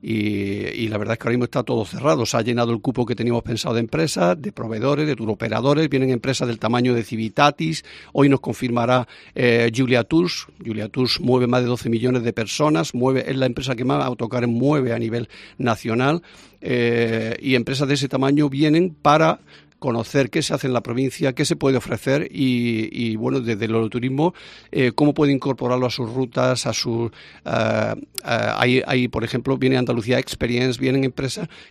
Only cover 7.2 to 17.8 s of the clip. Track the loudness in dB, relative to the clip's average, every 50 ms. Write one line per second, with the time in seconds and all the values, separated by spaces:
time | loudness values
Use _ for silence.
7.2 | -4 -2 2 4 4 4 4 0 -2 -4 -4 -4 -8 -12 -18 -20 -18 -4 2 4
8.2 | 6 6 6 4 0 -4 -4 -4 -4 -2 0 0 2 4 4 2 2 -2 -8 -18
9.2 | -20 -10 -2 0 2 4 4 4 4 2 2 2 2 4 4 2 2 2 2 2
10.2 | 2 2 -2 -6 -10 -14 -18 -12 -8 -8 -6 -6 -6 -4 -2 0 0 0 0 0
11.2 | 2 4 4 4 4 4 2 2 2 0 -2 -2 -2 -2 0 0 2 2 2 2
12.2 | 0 -2 -2 -4 -4 -4 -2 0 2 2 2 2 0 -2 -2 0 2 2 2 0
13.2 | 0 -2 -2 0 0 0 -2 -2 -4 -4 -4 -2 -2 -2 0 0 -2 -2 -4 -4
14.2 | -6 -4 -2 -2 0 0 0 2 2 2 2 2 2 0 -2 -2 -2 -4 -4 -4
15.2 | -6 -8 -12 -18 -20 -16 -8 -2 -2 0 0 0 -2 -2 0 2 2 2 0 -2
16.2 | -4 -10 -20 -20 -20 -20 _ _ -6 -2 0 0 2 2 2 2 2 0 0 -2
17.2 | -2 -4 -6 -4 -2 0 0 2 0 0 -2 0